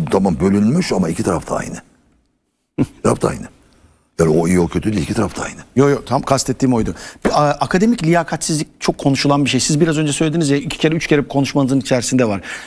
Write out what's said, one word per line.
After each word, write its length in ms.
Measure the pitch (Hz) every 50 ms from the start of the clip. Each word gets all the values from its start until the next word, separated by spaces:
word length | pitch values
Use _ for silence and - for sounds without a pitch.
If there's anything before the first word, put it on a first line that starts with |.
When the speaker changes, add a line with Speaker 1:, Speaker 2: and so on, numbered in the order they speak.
| 80 73
Speaker 1:
tamam 280 | 101 98 95 95 82 67
bölünmüş 520 | 85 98 98 104 104 110 139 180 180 -
ama 180 | 113 95 90 82
iki 140 | 82 113 107
taraf 260 | 107 87 76 69 -
da 60 | -
aynı. 220 | - - - - - - _ _ _ _ _ _ _ _ _ _ _ _ _ _ _ _ _ _ -
İki 240 | - - - - -
taraf 180 | - 123 -
da 60 | - -
aynı. 180 | - - - - - _ _ _ _ _ _ _ _ _ _ _ _ -
Yani 100 | 82 80
o 180 | 78 82 82 87
iyi 120 | 92 90
o 80 | 87 78
kötü 240 | - - - 107 110
değil, 100 | 98 69
iki 100 | - 104
taraf 240 | 117 101 78 - -
da 40 | -
aynı. 160 | - - - - - _
Speaker 2:
Yo, 140 | 120 139 143
yo, 160 | 139 120 -
tam 160 | - 117 143
kastettiğim 520 | - - 139 127 - - 123 - - 127 127
oydu. 220 | 113 107 104 82 - - - - - -
Bir, 40 | -
a-, 220 | - 151 147 147
akademik 520 | 143 - 135 - - 185 202 233 240 233 160
liyakatsizlik 640 | 160 170 170 160 - 170 151 - - 165 147 - - - _
çok 160 | - - 160 -
konuşulan 480 | - 143 135 123 - 143 143 143 143
bir 40 | 123
şey. 100 | - 123
Siz 200 | - - 156 147
biraz 180 | 170 160 156 151
önce 160 | 156 147 139
söylediniz 360 | - 165 156 147 170 160 139
ya, 80 | 143 143
iki 200 | 143 160 - -
kere 180 | - 156 156
üç 120 | 143 - -
kere 200 | 156 143 139 -
konuşmanızın 520 | - 139 139 - - 147 139 123 139 135
içerisinde 480 | 113 - 131 123 110 - 127 127 123 110
var. 140 | 101 95 - - - - -